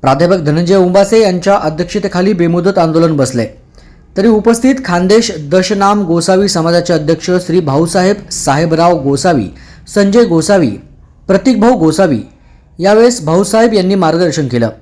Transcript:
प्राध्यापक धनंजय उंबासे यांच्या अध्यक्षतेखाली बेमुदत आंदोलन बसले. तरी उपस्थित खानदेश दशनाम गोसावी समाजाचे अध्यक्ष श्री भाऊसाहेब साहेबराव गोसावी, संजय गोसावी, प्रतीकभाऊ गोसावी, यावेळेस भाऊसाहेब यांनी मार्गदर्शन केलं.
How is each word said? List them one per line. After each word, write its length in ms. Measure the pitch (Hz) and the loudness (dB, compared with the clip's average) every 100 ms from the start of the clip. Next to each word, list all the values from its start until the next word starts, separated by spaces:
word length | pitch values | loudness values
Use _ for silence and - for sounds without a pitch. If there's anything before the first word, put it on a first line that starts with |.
प्राध्यापक 420 | 131 139 175 190 | 0 0 2 0
धनंजय 320 | 151 156 170 190 | 0 -2 0 2
उंबासे 460 | 180 185 196 226 | 2 2 2 2
यांच्या 340 | 214 180 190 202 | 2 0 0 0
अध्यक्षतेखाली 760 | 156 156 175 208 190 175 185 | -2 -6 -6 -4 -4 -2 -2
बेमुदत 440 | 196 170 170 175 190 | 0 0 0 0 0
आंदोलन 380 | 165 160 165 151 | 0 2 0 0
बसले. 300 | 123 120 110 - - - - - _ - | -2 -2 -6 -10 -20 -20 -20 -20 _ -2
तरी 100 | 202 | 2
उपस्थित 480 | 220 214 233 254 269 165 | 2 0 0 0 -2 -2
खानदेश 460 | 175 185 214 226 170 147 | -2 2 0 0 -8 -2
दशनाम 520 | 180 185 202 196 208 | -2 0 0 0 0
गोसावी 440 | 185 170 170 190 202 | 0 -2 0 0 0
समाजाचे 460 | 170 165 170 170 | -2 0 0 0
अध्यक्ष 360 | 165 147 160 - 180 180 | -2 0 -4 -2 -4 0
श्री 140 | 170 | -2
भाऊसाहेब 560 | 156 135 165 190 185 202 - | 0 0 0 0 0 -2 -6
साहेबराव 640 | - - 139 165 160 170 170 | -8 -2 0 0 2 2 2
गोसावी, 420 | 139 139 185 156 95 - - - - - | 0 -2 0 0 -2 -10 -20 -20 -6 0
संजय 280 | 196 214 233 | 2 2 2
गोसावी, 440 | 165 156 196 143 98 - - - _ - | 2 0 0 0 -4 -14 -20 -20 _ -2
प्रतीकभाऊ 500 | 190 262 226 226 247 | 0 2 2 2 2
गोसावी, 420 | 160 156 190 120 - _ _ - _ - | 0 2 0 0 -6 _ _ -20 _ -4
यावेळेस 440 | 180 214 233 240 156 | 0 4 2 2 -2
भाऊसाहेब 480 | 170 202 220 233 | 0 0 2 2
यांनी 220 | 214 185 196 | 2 0 0
मार्गदर्शन 520 | 165 160 175 151 139 | 0 0 -2 -2 -2
केलं. 220 | 120 117 - | -2 -2 -6